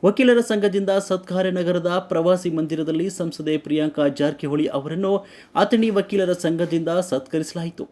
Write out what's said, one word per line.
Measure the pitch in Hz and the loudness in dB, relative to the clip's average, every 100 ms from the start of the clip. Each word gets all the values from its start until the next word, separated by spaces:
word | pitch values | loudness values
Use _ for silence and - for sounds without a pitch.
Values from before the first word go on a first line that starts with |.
ವಕೀಲರ | 180 208 254 240 233 | 2 4 6 4 2
ಸಂಘದಿಂದ | 214 202 190 196 196 196 | 0 2 0 0 0 0
ಸತ್ಕಾರ್ಯ. | 185 185 180 185 180 | -4 -2 -2 0 0
ನಗರದ | 170 175 175 180 185 | 0 0 0 -2 0
ಪ್ರವಾಸಿ | 165 170 180 175 160 | 0 4 2 2 -2
ಮಂದಿರದಲ್ಲಿ | 156 160 156 160 190 185 | -2 -2 -2 -2 -4 -4
ಸಂಸದೆ | 170 151 156 151 | -8 -6 -4 -4
ಪ್ರಿಯಾಂಕಾ | 151 151 151 147 143 139 | -2 -2 -2 0 0 2
ಜಾರಕಿಹೊಳಿ | 143 - 143 147 156 139 | -2 -2 -4 -2 0 -2
ಅವರನ್ನು | 143 165 190 196 - - - - | -6 -4 0 -2 -4 -20 -6 0
ಅಥಣಿ | 202 226 226 202 | 2 2 2 0
ವಕೀಲರ | 190 202 185 180 | 0 0 0 0
ಸಂಘದಿಂದ | 165 165 175 165 165 175 180 | 0 0 0 0 0 -2 0
ಸತ್ಕರಿಸಲಾಯಿತು. | 135 - 160 156 175 170 - - | -4 -2 -6 -4 -6 -8 -10 -14